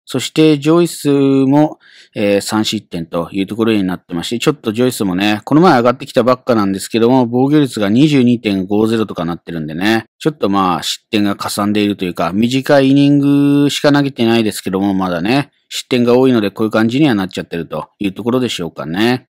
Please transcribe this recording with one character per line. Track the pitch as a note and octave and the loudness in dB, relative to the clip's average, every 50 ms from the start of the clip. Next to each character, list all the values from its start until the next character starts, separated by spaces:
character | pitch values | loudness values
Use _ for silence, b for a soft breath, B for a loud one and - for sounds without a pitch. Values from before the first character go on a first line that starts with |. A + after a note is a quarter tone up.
| _ | _
そ | - - C3 | -8 -8 -8
し | - - | -6 -4
て、 | - - D#3 D#3 D#3 C#3+ | 0 2 4 4 4 2
ジ | C3+ D3+ | 2 2
ョ | D#3+ F3 | 2 2
イ | F3 D#3+ | 2 0
ス | - - - D3 | -2 -4 -2 0
も、 | C#3 C#3+ C#3 C#3 C3+ C3+ C3+ C3 C#3 D3 D3+ D3+ - b b b b b b b - | 2 2 2 2 2 2 2 4 4 4 2 2 0 b b b b b b b -6
え | - G#2+ G2+ G2+ G2+ | -2 0 2 2 0
ー、 | |
三 | G2 - - A2 A2 | 0 -2 -2 -2 -2
失 | A2+ - G#2+ - _ | -2 -4 -6 -8 _
点 | - F2 E2 | -10 -10 -10
と | E2 - E2+ E2 D#2+ - | -6 -6 -6 -6 -6 -4
い | F#2+ | -6
う | G2 | -6
と | F#2 G#2 G#2+ | -4 -4 -2
こ | A2+ | 0
ろ | A2+ A2+ | 0 0
に | G#2 F#2+ | 0 0
な | F#2 F2+ F2 | -2 -4 -8
っ | _ | _
て | - F2+ | -10 -8
ま | E2+ E2+ | -8 -6
し | - | -6
て、 | A#2+ A#2 | -6 -4
ち | - D#3 | -2 -2
ょ | |
っ | D3 | -2
と | D3+ - A#2 | -2 -4 -6
ジ | G#2 A2 B2 | -2 0 0
ョ | B2+ | -2
イ | A#2+ | -2
ス | - A2+ | -2 -2
も | F#2+ F2+ | -2 -2
ね、 | F2+ G2+ G#2+ G#2+ G2+ - | -2 0 -2 -2 -2 -2
こ | - C#3 | 0 2
の | D3+ | 4
前 | F3 F#3+ D3+ | 4 4 4
上 | B2 A#2 | 4 4
が | B2 | 2
っ | A#2+ C3 | 0 0
て | C#3+ | -4
き | - - | -4 -2
た | C3 A2+ | 0 2
ば | B2 B2+ | 2 0
っ | - _ | 0 _
か | - A#2 | 0 0
な | A2 G2+ | 2 2
ん | G2 | 0
で | G2 G2 | -2 -4
す | - - | -6 -4
け | - A2+ | -2 0
ど | A2+ A#2 | 2 2
も、 | C3 C3 B2 | 4 2 2
防 | A#2 A#2+ B2 C3 C#3 | 0 0 0 0 2
御 | D3 D3+ | 2 2
率 | D3 B2 - A2+ | 0 0 -2 -2
が | G#2 G2 | -2 0
二 | G#2+ B2 D3 D#3 | 2 4 4 4
十 | D3 C#3 B2 | 4 4 4
二 | B2 B2 A2+ | 4 2 0
点 | - G#2+ G2 F#2+ F#2 | 0 -2 -2 -2 -2
五 | G2 G#2 G#2 A2 A2 | -2 0 0 2 2
ゼ | A2+ | 0
ロ | A2+ A2 | -2 -2
と | G2 G2 | -4 -6
か | - E2+ | -6 -6
な | E2 E2+ | -6 -6
っ | E2 _ | -8 _
て | - | -10
る | E2+ E2 | -10 -8
ん | D#2 D2+ | -8 -8
で | D#2 | -6
ね、 | D#2+ F#2 G#2 A2+ A2 - _ _ _ | -4 -2 0 0 0 -2 _ _ _
ち | - D#3+ | -6 -6
ょ | |
っ | D3+ | -4
と | - - G#2 | -2 -2 -2
ま | G2 G2 F#2+ F#2 F2 D2+ | 0 0 0 0 -2 -2
あ、 | - | -4
失 | - - - _ _ | -8 -10 -10 _ _
点 | - G#2+ G#2 | -2 -2 0
が | G2+ G2+ | -2 -2
か | F#2+ - - | -4 -8 -8
さ | - - G2+ | -6 -4 -2
ん | G#2 G#2 | -2 0
で | G#2+ G#2 | 0 0
い | G#2 | -2
る | G2+ G2 | -2 -4
と | F#2+ | -6
い | F2+ | -6
う | E2+ | -4
か、 | - F2 E2+ F2+ | -4 -4 -4 -2
短 | G2+ A#2 A#2+ B2+ C3+ C3 - D3 C#3 | -2 -2 0 -2 -2 0 2 4 4
い | C3+ C3+ | 4 4
イ | C3+ | 4
ニ | C#3+ C#3+ C#3+ | 4 4 4
ン | C#3+ C#3+ | 4 2
グ | C#3 C#3+ C#3+ C#3+ C#3+ C#3+ C#3+ C#3+ C#3+ C#3+ | 2 2 2 2 2 2 2 2 2 0
し | - - | 0 0
か | - D3+ | 0 2
投 | C#3+ C#3+ | 2 2
げ | C#3+ C#3 | 0 0
て | C3+ - A#2+ | -2 0 0
な | A2+ A2+ A#2 | 2 2 2
い | A2+ | 0
で | G#2+ G2+ | 0 -4
す | - | -6
け | - G2+ | -6 -4
ど | F#2 F#2+ | -2 -2
も、 | G2 G2+ G2 | 0 -2 -2
ま | F#2+ F#2 F2+ | -2 -2 -4
だ | F2 E2 | -4 -4
ね、 | E2+ G#2 B2+ C#3+ C#3 - _ _ _ _ | -2 -2 -2 -2 -2 -4 _ _ _ _
失 | - - - - | -14 -12 -6 -2
点 | - B2 A#2+ | -2 0 2
が | A#2+ A#2+ B2+ | 4 4 4
多 | C3 C3+ | 4 4
い | |
の | B2+ A#2 | 4 2
で、 | G#2 G2 | 0 -2
こ | - - A2 | -2 -4 -4
う | G#2+ | -2
い | |
う | |
感 | G#2 A2 A2+ A#2 | 0 0 0 0
じ | A#2 C3+ | 2 2
に | D#3+ D3 | 2 2
は | A2+ | 2
な | G2+ F#2+ | 0 -2
っ | F#2 | -4
ち | - - | -6 -8
ゃ | E2+ | -8
っ | |
て | - - E2+ | -8 -8 -8
る | D#2+ | -8
と | D2+ E2 D2+ D2 - _ - | -8 -8 -10 -10 -12 _ -8
い | G2+ G2 | -8 -6
う | F2+ | -6
と | - G2+ | -6 -4
こ | A#2 | -2
ろ | A#2+ C3 | -2 0
で | B2+ A2+ | -2 -2
し | - - F2 | -4 -6 -8
ょ | D#2+ | -10
う | |
か | - - C#2+ | -10 -10 -10
ね。 | D2+ D#2+ F#2 A2 A#2+ B2 B2+ - _ | -8 -4 -2 0 0 0 -2 -6 _